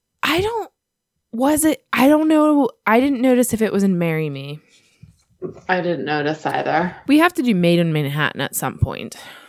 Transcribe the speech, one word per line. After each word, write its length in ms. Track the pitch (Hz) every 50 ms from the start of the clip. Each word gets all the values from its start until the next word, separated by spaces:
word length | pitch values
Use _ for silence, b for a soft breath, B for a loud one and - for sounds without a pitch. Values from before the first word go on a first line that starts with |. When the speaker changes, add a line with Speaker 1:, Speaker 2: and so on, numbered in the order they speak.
| _ _ _ _
Speaker 1:
I 180 | - - 311 349
don't, 300 | 403 440 466 427 359 - _ _ _ _ _ _ _ _ _ _ _ _
was 320 | - 226 262 285 302 285 302
it, 200 | 311 277 - _ _
I 140 | - 233 254
don't 220 | 277 302 302 311 311
know. 420 | 320 302 302 302 302 285 262 - - _ -
I 140 | 202 220 247
didn't 200 | 262 285 285 220
notice 320 | 254 262 247 247 240 -
if 100 | 233 214
it 100 | 220 -
was 100 | - 202
in 160 | 196 196 180 175
Marry 320 | 170 165 160 156 156 147
Me. 300 | 139 135 139 143 147 151 _ b b b b b b b b b b _ _ _ _ - - - - - - -
Speaker 2:
I 120 | 185 180
didn't 240 | 165 175 170 - -
notice 420 | 147 151 147 143 151 156 - -
either. 480 | 143 139 139 139 139 143 160 180 180 - - - -
Speaker 1:
We 100 | 285 302
have 160 | 330 359 -
to 80 | 330
do 100 | 254 247
Made 280 | 202 175 175 170 175 170
in 120 | 170 165
Manhattan 480 | 156 151 147 139 143 156 143 - - -
at 140 | 139 - -
some 240 | - 151 127 - -
point. 380 | - - 71 - - - - B B B B B B